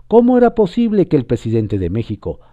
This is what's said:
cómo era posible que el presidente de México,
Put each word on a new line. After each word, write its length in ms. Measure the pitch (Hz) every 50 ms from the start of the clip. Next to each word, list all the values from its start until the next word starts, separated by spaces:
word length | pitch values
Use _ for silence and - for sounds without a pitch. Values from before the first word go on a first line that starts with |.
| - -
cómo 300 | 208 233 240 240 254 247
era 160 | 240 233 233
posible 540 | - 214 175 - 233 233 226 208 202 175 -
que 80 | 151
el 100 | 143 120
presidente 520 | - 123 113 - 113 113 113 107 101 107 98
de 120 | 92 85
México, 500 | 92 113 113 - 107 - - 87 78 - - _